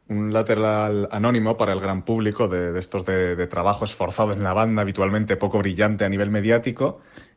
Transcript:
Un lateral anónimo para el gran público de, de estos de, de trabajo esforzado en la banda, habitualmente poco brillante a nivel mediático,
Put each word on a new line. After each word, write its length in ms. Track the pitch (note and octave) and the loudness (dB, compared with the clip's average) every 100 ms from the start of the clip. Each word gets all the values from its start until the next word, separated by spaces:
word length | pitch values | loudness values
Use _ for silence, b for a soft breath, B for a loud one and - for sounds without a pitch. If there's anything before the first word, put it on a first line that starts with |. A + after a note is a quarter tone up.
| - | -6
Un 240 | G#2 G#2+ | -4 0
lateral 760 | A2 G#2+ A2 G#2+ G#2+ G#2+ G#2 G2+ | 0 2 2 2 2 0 0 -2
anónimo 440 | G#2+ A#2 A#2+ A2 A2+ | 0 2 2 2 0
para 160 | G#2 | 0
el 80 | F#2+ | 0
gran 240 | F#2+ F#2 | -2 -4
público 440 | G#2 A2+ G#2+ G#2 G#2+ | -2 0 0 0 0
de, 240 | F2+ F2 | 0 -2
de 80 | F2+ | -4
estos 240 | F2+ G2 | -4 -6
de, 320 | F#2 F#2 F2+ F2 | -2 0 0 0
de 100 | F2 | -2
trabajo 380 | F2 F#2+ G2+ | 0 0 0
esforzado 480 | G#2+ - F2+ G#2 G#2+ | -4 -4 -4 0 0
en 100 | G2 | 0
la 100 | F#2+ | 0
banda, 300 | G2 A2+ G#2+ | 2 2 2
habitualmente 540 | G2 G2 G2 G#2+ G2+ G2 | 0 0 0 0 0 0
poco 240 | G2 G#2 | 0 0
brillante 440 | G2 F2 G#2+ G#2 | 0 2 0 2
a 40 | G2 | 0
nivel 200 | G2 G2+ | 0 0
mediático, 720 | G#2 G#2+ A#2 B2 A#2 C3 - b b b | 0 4 2 2 -2 -2 -4 b b b